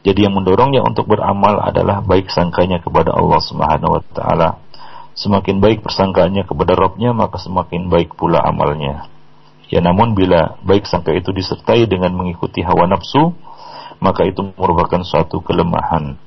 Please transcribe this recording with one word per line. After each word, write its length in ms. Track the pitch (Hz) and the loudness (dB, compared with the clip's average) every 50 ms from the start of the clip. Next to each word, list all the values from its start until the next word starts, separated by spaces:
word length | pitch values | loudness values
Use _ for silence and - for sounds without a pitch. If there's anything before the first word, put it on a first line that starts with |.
Jadi 240 | _ 95 98 95 104 101 | _ 2 2 4 2 2
yang 80 | 98 | 2
mendorongnya 440 | 98 95 92 92 98 123 139 139 127 | 0 2 2 4 4 4 4 4 2
untuk 280 | 104 - 110 110 - - | 2 2 0 0 0 0
beramal 520 | 107 104 - - 101 101 101 101 104 95 | 0 0 2 -2 -2 2 2 2 2 2
adalah 400 | - - - 90 90 92 101 101 | 0 0 0 0 0 0 0 -2
baik 320 | 101 101 95 95 95 - - | 0 2 2 2 2 0 -2
sangkanya 480 | - 87 87 85 - - 95 92 87 | -2 -2 0 2 0 0 0 0 -2
kepada 320 | 87 - - 80 82 - - | -4 -2 0 0 2 2 2
Allah 280 | - 85 82 80 78 | 0 2 2 2 2
Subhanahu 600 | 78 - - 76 - 73 78 76 80 80 80 82 | 0 -2 -6 -4 -2 0 0 0 0 0 -2 -2
wa 20 | - - - | -4 -6 -10
taala. 320 | - - - 85 82 82 82 92 - - - - - - - - - - - - | -8 -2 -2 0 2 2 0 0 -4 -12 -20 -18 -18 -16 -16 -16 -18 -18 -18 -14
Semakin 480 | - - 101 101 98 95 - 98 95 | -8 -2 0 0 0 0 0 0 4
baik 240 | 101 107 113 110 - | 4 4 4 2 -2
persangkaannya 640 | - - - 98 95 92 95 90 85 98 98 95 - | -8 -2 -2 -2 0 4 2 2 2 2 -2 -4 -4
kepada 240 | - 76 87 82 90 | -2 -2 0 2 2
Rabbnya, 400 | 90 90 95 - - 107 123 120 | 2 2 0 0 0 -2 -2 0
maka 240 | 113 101 - - | 0 -2 -2 -4
semakin 560 | 98 - - 92 90 90 - - 87 90 90 85 | -8 -10 -6 -4 -4 -4 -4 -6 -6 -4 0 2
baik 240 | 85 85 80 - | 2 2 0 -4
pula 240 | - - 82 82 76 | -4 0 2 2 2
amalnya. 680 | - 78 80 76 73 71 73 76 73 69 71 - - - - - - - - - - - _ _ - - | 2 2 0 0 0 0 0 -2 -4 -6 -6 -8 -10 -16 -18 -20 -20 -20 -20 -20 -20 -20 _ _ -12 -2
Ya, 100 | - 90 | -2 2
namun 380 | 85 85 87 92 113 120 110 | 2 4 4 4 2 2 2
bila 400 | 101 95 92 90 85 80 85 - - - | 2 2 4 4 4 2 0 -2 -8 0
baik 220 | 92 95 101 101 - | 2 2 2 2 0
sangka 260 | - 90 85 90 78 | -4 -4 -2 0 -2
itu 160 | 90 90 - | -2 -2 -2
disertai 560 | 101 95 92 - - - - - 110 120 117 | -4 -4 -4 -6 -6 -8 0 2 4 4 4
dengan 240 | 107 98 92 92 90 90 | 2 2 0 0 -2 -2
mengikuti 480 | 92 92 90 87 85 - - - - 92 | -2 -4 -6 -6 -6 -6 -6 -4 -4 -2
hawa 260 | 87 87 87 87 90 | 0 2 2 2 2
nafsu, 460 | 98 92 90 - - 139 156 170 175 - - - - - - - - - - - - _ - | 2 -2 -4 -2 0 2 2 2 0 -6 -12 -18 -20 -20 -20 -20 -18 -18 -18 -18 -14 _ -2
maka 220 | 95 92 - 87 | -2 0 2 0
itu 240 | 92 95 - 98 98 95 | 0 0 -4 -6 -8 -6
merupakan 480 | - 92 92 87 82 85 - - 87 90 | -2 0 0 2 2 0 0 0 -2 -2
suatu 400 | - - 76 82 - - - - | 0 0 0 0 0 -2 -8 -4
kelemahan. 760 | - 85 87 87 85 85 80 - - 85 82 76 71 67 - - | -2 0 0 0 0 0 -2 -2 -2 -2 -2 -2 -4 -10 -12 -14